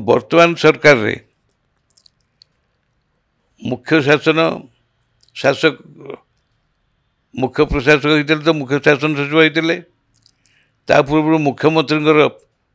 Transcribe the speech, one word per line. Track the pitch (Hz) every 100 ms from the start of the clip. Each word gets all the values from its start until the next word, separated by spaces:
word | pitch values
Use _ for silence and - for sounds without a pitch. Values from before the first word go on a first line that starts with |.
| 104
ବର୍ତ୍ତମାନ | 120 - 165 170 165
ସରକାରରେ | 156 151 151 131 107 - _ _ _ _ _ _ _ _ _ _ _ _ _ _ _ _ _ _ _ _ _ _ _ _
ମୁଖ୍ୟ | 120 127 - 156
ଶାସନ | 131 147 151 151 165 - - _ _ _ _ _ _ -
ଶାସକ, | 131 139 160 131 - - - - _ _ _ _ _ _ _ _ _ _ _ -
ମୁଖ୍ୟ | 127 - 147
ପ୍ରଶାସକ | 147 127 151 147
ହେଇଥିଲେ | 151 143 156
ତ | 151
ମୁଖ୍ୟ | 156 127 139
ଶାସନ | 151 147 151 143
ସଚିବ | 143 156
ହେଇଥିଲେ, | 156 156 160 175 175 _ _ _ _ _ _ _ _ _ -
ତା | 147
ପୂର୍ବରୁ | 139 156 156 160
ମୁଖ୍ୟମନ୍ତ୍ରୀଙ୍କର | 143 120 151 160 135 151 151 151 135 - _ _ _